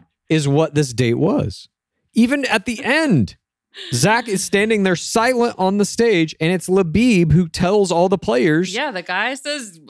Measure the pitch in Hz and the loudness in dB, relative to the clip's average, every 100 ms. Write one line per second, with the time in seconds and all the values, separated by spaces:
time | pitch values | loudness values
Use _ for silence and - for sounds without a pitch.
0 | _ _ _ 160 143 143 160 147 139 117 | _ _ _ -2 2 0 0 0 -2 0
1 | 123 120 156 285 - - - _ _ _ | 0 2 0 0 -4 -8 -18 _ _ _
2 | _ - 226 285 247 190 196 226 277 294 | _ 0 2 2 0 -2 -2 -6 -2 0
3 | 311 160 98 - _ _ _ - 359 120 | 2 2 0 -6 _ _ _ -20 -8 -2
4 | 170 226 233 185 - 202 220 220 190 170 | 0 0 -2 -6 -2 0 2 2 0 0
5 | - 240 233 254 233 - 190 202 202 - | -2 0 0 0 -2 0 -2 0 -2 0
6 | 233 190 160 - 160 185 - 190 175 170 | 2 2 0 -2 -2 -2 0 0 2 2
7 | 247 196 165 156 170 - 180 208 190 170 | 4 4 4 4 2 -2 0 2 2 2
8 | 190 190 - 240 196 156 180 202 294 190 | 2 0 0 0 2 2 0 -4 -6 -8
9 | 175 185 226 262 294 294 226 165 151 | -6 -4 -4 -6 -8 -8 -10 -18 -14